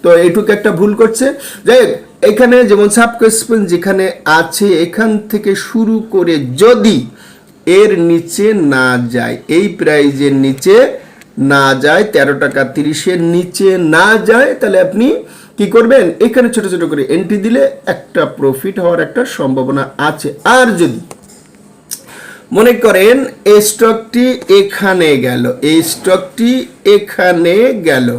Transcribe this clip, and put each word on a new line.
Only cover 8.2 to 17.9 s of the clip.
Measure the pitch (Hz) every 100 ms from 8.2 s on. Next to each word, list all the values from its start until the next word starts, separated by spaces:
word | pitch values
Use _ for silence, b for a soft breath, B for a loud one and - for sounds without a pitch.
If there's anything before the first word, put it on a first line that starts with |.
| 165 - 208 208 151
না | 135 127 123 120
যায়, | 120 117 120 - 160
এই | 202 -
প্রাইজের | 160 151 143 135 143 139
নিচে | 135 135 180 214 269 - B B B - 139
না | 139 135 131
যায়, | 143 170 208
তেরো | 151 139 143
টাকা | 143 139 127
তিরিশের | 151 147 151 - 180 170
নিচে | 175 180 - 196 185 165 160
না | 196 220 185
যায়, | 226 285 -
তাহলে | 214 190 180
আপনি | 208 254 466 B B B -
কি | 202
করবেন? | 226 226 269 180 165 233
এখানে | 247 240
ছোট | 233 190
ছোট | 175 165
করে | 151 131 160
এন্ট্রি | 180 202 208
দিলে | 247 277 - -